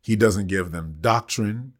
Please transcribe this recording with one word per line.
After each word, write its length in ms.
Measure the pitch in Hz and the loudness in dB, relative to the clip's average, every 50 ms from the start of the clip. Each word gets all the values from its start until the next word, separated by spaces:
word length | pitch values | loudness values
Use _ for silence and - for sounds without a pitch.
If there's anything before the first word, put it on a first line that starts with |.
he 140 | _ - 113 | _ 0 2
doesn't 320 | 104 113 110 95 107 101 | 4 6 4 4 4 -2
give 240 | 92 95 98 92 87 | -2 -2 -2 -2 -2
them 280 | 80 85 82 80 78 78 | -6 -8 -8 -8 -10 -2
doctrine. 720 | 82 117 113 117 113 - - - 113 104 107 117 127 135 127 _ | 0 2 2 2 0 -4 -4 -4 -2 -4 -4 -6 -10 -12 -16 _